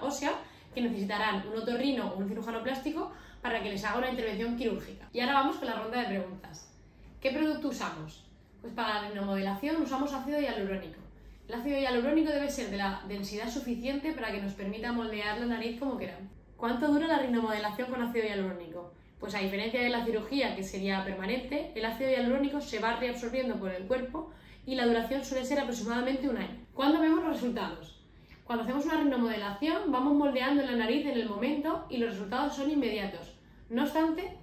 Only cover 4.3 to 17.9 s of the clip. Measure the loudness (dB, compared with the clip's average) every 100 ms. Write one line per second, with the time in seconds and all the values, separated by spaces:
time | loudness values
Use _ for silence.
4.3 | -2 -2 0 0 -2 -4 -14 -8 -2 2
5.3 | 4 4 2 -4 -4 -2 -2 0 0 -2
6.3 | -8 -14 -18 -20 -20 -20 -20 -20 -4 0
7.3 | 2 2 2 -2 -2 -4 -6 -10 -14 -20
8.3 | -20 -20 -16 -10 -2 0 0 -2 -4 0
9.3 | 0 0 0 0 2 2 0 0 -2 -2
10.3 | 0 0 0 -2 -2 -6 -12 -18 -20 -20
11.3 | -18 -10 -6 0 2 2 2 4 4 4
12.3 | 2 0 -2 -2 -2 -2 -2 -6 -6 -6
13.3 | -6 -4 -4 -4 -2 -2 -2 -2 -4 -4
14.3 | -4 -4 -4 -6 -4 -2 -2 -2 -2 -2
15.3 | -2 0 0 -2 -2 -2 -2 -6 -8 -14
16.3 | -16 -20 -4 -2 2 4 6 6 4 4
17.3 | 2 2 0 -2 -2 -2